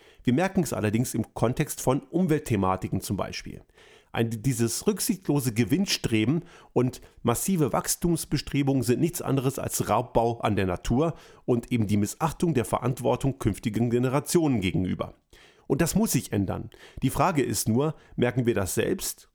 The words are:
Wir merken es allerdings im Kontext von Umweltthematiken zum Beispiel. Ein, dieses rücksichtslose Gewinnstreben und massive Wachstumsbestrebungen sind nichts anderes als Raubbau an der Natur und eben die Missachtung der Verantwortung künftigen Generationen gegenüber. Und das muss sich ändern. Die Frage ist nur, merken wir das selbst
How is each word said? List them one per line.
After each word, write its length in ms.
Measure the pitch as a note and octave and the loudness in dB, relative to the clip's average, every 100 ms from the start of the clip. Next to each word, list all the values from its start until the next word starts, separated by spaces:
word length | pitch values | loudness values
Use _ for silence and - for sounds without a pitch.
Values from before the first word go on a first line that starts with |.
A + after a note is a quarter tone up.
| - - | -20 -6
Wir 120 | - | 0
merken 300 | B2+ F#3 F#3+ | 2 2 0
es 100 | D#3 | -2
allerdings 400 | A2 G#2 A2 B2+ | -2 0 0 0
im 200 | - - | -2 -6
Kontext 460 | - A#2 - D3+ - | -2 0 0 -4 -2
von 220 | - C#3 | 0 0
Umweltthematiken 1000 | - E3+ F3+ D3+ - A2 F#2+ F#2 A2 F#2+ | -2 -2 2 0 0 0 2 0 -2 -6
zum 160 | - G2 | -4 -6
Beispiel. 460 | - - - - - _ - - _ | -6 -10 -12 -16 -20 _ -20 -20 _
Ein, 180 | A#2 A#2 | -4 -2
dieses 560 | A2+ B2 A#2 A2+ - - | -2 -2 0 0 0 -2
rücksichtslose 680 | G3+ - F#3+ - C#3+ B2 | -2 -2 -2 0 0 0
Gewinnstreben 880 | G#2+ A2 E3+ - - - A2 A2 E3 - - - | 0 2 2 0 -2 0 2 2 0 -4 -14 -4
und 260 | A#2+ B2+ - - - | 0 0 -2 -14 -4
massive 500 | - A#2 - F#3 C#3 | -2 0 0 0 2
Wachstumsbestrebungen 1120 | - - - F3 E3 - C#3+ - C#3 C#3 C3+ | 0 -2 -2 0 0 -2 -4 -2 0 2 2
sind 160 | A#2 A#2+ | 2 2
nichts 220 | D#3 - | 2 -2
anderes 380 | - C3+ C3 - | -2 0 0 -2
als 300 | - - - | -4 -4 0
Raubbau 520 | G#2 A#2+ B2 A#2 A2+ | 0 2 0 0 0
an 160 | A#2+ G2+ | 0 0
der 80 | F#2+ | 0
Natur 500 | F2 - A#2+ E3 - - - - | -2 0 2 2 -2 -12 -10 -2
und 260 | A#2+ - | -2 0
eben 160 | A#2+ G2+ | -2 2
die 100 | G#2 | 2
Missachtung 560 | G#2 - D#3 - F3 | 0 -2 -4 0 0
der 120 | B2 A2 | 0 0
Verantwortung 760 | - A#2+ B2 B2 B2 C3 A#2+ | -2 -2 -2 0 0 0 -2
künftigen 500 | A2 F#2+ A#2 G#2 A#2+ | -2 -2 -2 0 0
Generationen 680 | A#2+ B2+ C3+ - F3 D#3 A#2+ | 2 2 0 2 2 4 2
gegenüber. 540 | F#2 F#2 F#2 F#2 - - _ - - _ - | 0 0 -2 -4 -6 -10 _ -20 -20 _ -2
Und 160 | C3+ | 0
das 140 | E3 F#3+ | 2 2
muss 160 | A3+ | 2
sich 220 | - - | 0 0
ändern. 360 | G#2+ F#2+ F#2 G#2 - - - | -2 -2 -4 -10 -16 -20 -4
Die 80 | C3 | -2
Frage 320 | - E3 D3+ | 2 2 2
ist 280 | A#2+ A2+ - | 0 0 2
nur, 260 | A2+ D3+ - - - | 2 2 -2 -10 -2
merken 280 | A#2+ A#2 A#2 | 0 2 2
wir 80 | |
das 220 | G2+ F#2 - | 2 0 0
selbst 560 | - - - - - | 0 -2 -4 -10 -16